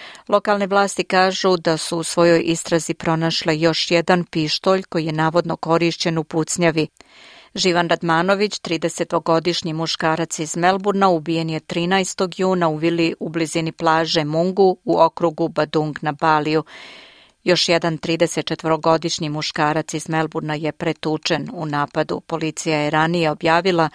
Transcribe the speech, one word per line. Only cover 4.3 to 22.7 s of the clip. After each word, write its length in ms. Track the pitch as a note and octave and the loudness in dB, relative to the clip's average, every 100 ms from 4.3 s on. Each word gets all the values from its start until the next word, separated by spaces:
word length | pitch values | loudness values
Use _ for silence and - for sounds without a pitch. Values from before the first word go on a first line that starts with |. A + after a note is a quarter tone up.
| E3 D3+ - F#3+ F#3+ | -2 -2 -2 0 0
koji 220 | - E3+ D#3+ | 0 -4 -2
je 60 | |
navodno 440 | D#3 D#3+ E3+ E3 E3 | 0 0 0 -2 -2
korišćen 600 | D#3+ E3 E3+ - F3 D#3+ | 0 2 2 -2 -2 -2
u 60 | |
pucnjavi. 640 | D#3 E3 D#3 - E3+ D#3 D3+ _ - - - - - G3+ | -2 -4 -2 0 2 2 -2 _ -20 -20 -20 -20 -12 -2
Živan 320 | F3+ F3 E3+ | 0 2 2
Radmanović, 680 | E3 E3+ E3 F3+ G3 G#3 - | 0 2 2 2 2 0 -4
tridesetogodišnji 1120 | - E3 E3 - E3+ E3+ D#3 E3 E3 E3+ F3 | -4 -4 -2 -4 -2 -2 2 2 2 -2 -4
muškarac 680 | D#3 E3 - D#3+ D#3+ E3 - | -4 -4 -2 -2 0 -2 -6
iz 180 | D#3 E3+ | -6 0
Melburna, 520 | F3 G3 G3+ G3 G3 | 2 2 0 2 4
ubijen 400 | E3+ D3+ D#3+ D#3+ | 2 0 -2 -2
je 100 | D#3+ | -6
trinaestog 800 | - E3+ F3 F#3+ F#3 - F#3+ E3 | -4 -4 0 0 0 -2 -4 0
juna 300 | F#3 F#3 E3 | 0 2 0
u 60 | D3+ | 0
vili 400 | E3 E3+ E3 - | 0 2 0 -2
u 100 | D#3+ | -6
blizini 420 | E3 D#3+ E3+ D#3+ | -4 -2 -2 -4
plaže 520 | - E3 D#3+ E3 E3 | -2 0 0 0 0
Mungu 540 | D3 D#3+ F3+ F#3 F#3+ F#3 | 0 0 0 4 2 2
u 160 | - E3+ | 0 4
okrugu 480 | E3 - E3+ D#3 E3 | 2 2 -2 0 -2
Badung 500 | D#3+ D3+ D#3 D#3 C#3 | -2 -2 -2 -4 -4
na 100 | D#3 | -6
Baliju. 520 | D3 E3 D#3 D3+ D#3 - - - - - - _ _ | -2 0 2 2 0 -2 -10 -20 -20 -20 -20 _ _
Još 260 | - E3+ - | 0 2 2
jedan 280 | E3 E3+ D#3 | 2 0 -2
tridesetčetvorogodišnji 1300 | E3 E3 E3+ - - D#3 D#3+ D#3+ E3 D#3+ E3 - D#3 | -2 0 0 0 -6 -4 -2 0 2 2 0 -4 -4
muškarac 640 | D3+ D3+ - D3+ D#3+ - | -4 -6 0 0 0 -2
iz 160 | D#3 - | -6 -4
Melburna 460 | D#3+ D#3+ D#3+ D#3 D3+ | -2 -2 -4 -4 -4
je 160 | D#3 | -4
pretučen 800 | - E3+ D3+ D#3+ D3+ - D#3 D3 | -4 -4 -4 -4 -4 -2 -4 -4
u 120 | F3+ D#3+ | -8 -4
napadu. 540 | C#3+ C#3+ D#3+ D3+ - | -4 -2 -2 -2 -4
Policija 580 | - D#3+ D#3+ D3+ E3+ | -6 -4 -4 -4 -2